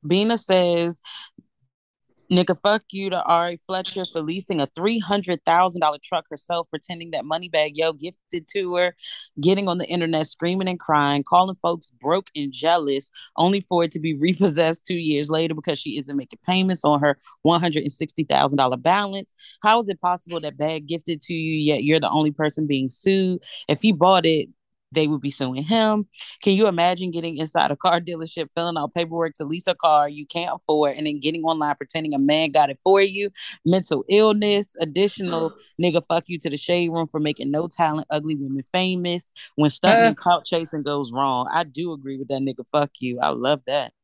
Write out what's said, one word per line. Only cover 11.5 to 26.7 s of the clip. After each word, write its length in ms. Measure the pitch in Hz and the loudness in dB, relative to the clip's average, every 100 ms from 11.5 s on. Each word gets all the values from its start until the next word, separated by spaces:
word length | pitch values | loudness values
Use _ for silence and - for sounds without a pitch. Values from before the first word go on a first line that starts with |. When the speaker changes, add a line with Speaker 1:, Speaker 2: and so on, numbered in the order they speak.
| 185 | 0
Speaker 1:
folks 340 | 170 170 - | -4 -4 -8
broke 400 | 123 143 180 190 151 | _ -2 -2 -2 -8
and 160 | 143 | -8
jealous, 600 | 127 151 170 143 139 139 - - - | -2 0 2 2 -2 -4 -20 -16 0
only 240 | 175 196 | 2 2
for 240 | - 175 170 | 0 0 0
it 80 | |
to 60 | 165 | -2
be 140 | 156 | -4
repossessed 720 | 151 156 175 196 151 160 165 - | 0 0 4 2 4 2 2 -4
two 120 | 180 | -4
years 300 | 160 147 147 | 0 0 0
later 240 | 160 165 | 0 0
because 260 | 160 147 147 | -4 -4 -6
she 180 | 151 123 | -4 -8
isn't 200 | 135 139 | -6 -6
making 220 | 127 - - | -8 -12 -2
payments 380 | 185 190 180 | 2 2 2
on 160 | 151 147 | 2 4
her 180 | 147 139 - - | 2 0 -6 -2
one 180 | 156 170 | 2 4
hundred 220 | 175 151 | 2 -2
and 100 | 147 | -4
sixty 300 | - 156 - 151 | -6 -8 -4 0
thousand 320 | 139 139 139 | 2 2 2
dollar 200 | 131 127 | 0 0
balance. 560 | 131 190 202 196 - _ - - | 0 0 0 -8 -14 _ -20 -2
How 160 | 214 226 | 2 2
is 80 | 208 | 2
it 140 | 185 | -4
possible 400 | 180 180 - 170 | -2 -2 -4 -8
that 160 | 151 135 | -8 -4
bag 280 | 151 160 147 | -4 -4 -6
gifted 340 | 165 - 156 | -8 -4 -8
to 120 | - | -4
you, 220 | 170 160 156 | -4 -2 0
yet 280 | 151 143 143 | 2 2 2
you're 160 | 160 | 2
the 80 | 107 | 2
only 200 | 139 156 | 2 0
person 360 | 147 151 151 156 | 0 -2 -2 -2
being 220 | 139 131 | 0 -2
sued? 500 | - - 190 185 180 - - - | -2 0 2 2 -2 -6 -16 -4
If 120 | 151 | 0
he 120 | 220 | 2
bought 320 | 175 175 190 165 | 4 4 4 4
it, 240 | 160 - _ _ _ _ | 0 -2 _ _ _ _
they 120 | 147 156 | -2 0
would 140 | 147 | 0
be 120 | 139 | -4
suing 320 | - 131 127 | -4 -4 -4
him. 440 | 151 226 220 214 202 _ - - | 0 2 2 0 -4 _ -20 -2
Can 120 | - | 2
you 140 | 196 | 4
imagine 440 | 214 | 4